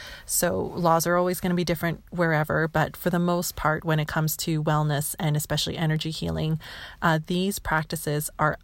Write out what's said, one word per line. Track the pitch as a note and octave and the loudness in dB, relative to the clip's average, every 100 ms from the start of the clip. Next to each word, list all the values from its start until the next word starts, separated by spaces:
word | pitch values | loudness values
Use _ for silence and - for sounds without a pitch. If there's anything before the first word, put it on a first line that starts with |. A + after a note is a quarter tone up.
| - - - | -16 -16 -4
So | - F3 F#3+ - - | 0 0 0 -4 0
laws | E3+ E3 E3 | 4 4 4
are | F3 | 2
always | F3+ F3+ | 2 0
gonna | F#3 | 0
be | F3+ | 0
different | E3+ E3+ E3+ D#3+ - | 0 0 -2 -4 -8
wherever, | F3 E3 D3+ D3+ D#3 D#3+ | 0 2 2 2 0 0
but | D#3 D3+ - | 2 0 0
for | F3 | 0
the | F3 | 2
most | F3 F3 F3 - | 2 0 -2 -2
part, | D3+ D#3 | 0 0
when | E3+ D#3 | 0 0
it | D3 | 0
comes | D#3+ D#3 - | 0 0 -2
to | - D#3 | -2 0
wellness | D#3 D3+ D3+ C#3+ D3+ - | 2 2 2 0 -2 -2
and | D#3+ D3+ | 0 0
especially | - D3+ - - | 0 -2 -2 0
energy | D#3+ D#3 D#3+ | 0 0 -2
healing, | D#3+ E3+ D#3+ D#3 D#3+ - - - - | -4 -4 -2 0 -2 -4 -14 -16 -2
uh, | F3 D#3+ D#3 | 2 2 0
these | F3+ F#3+ G3+ | 0 0 -2
practices | - D#3 D#3 D#3+ - D3 D3+ - | -2 -2 0 -4 -2 -2 -4 0
are | D3+ C#3+ | 0 0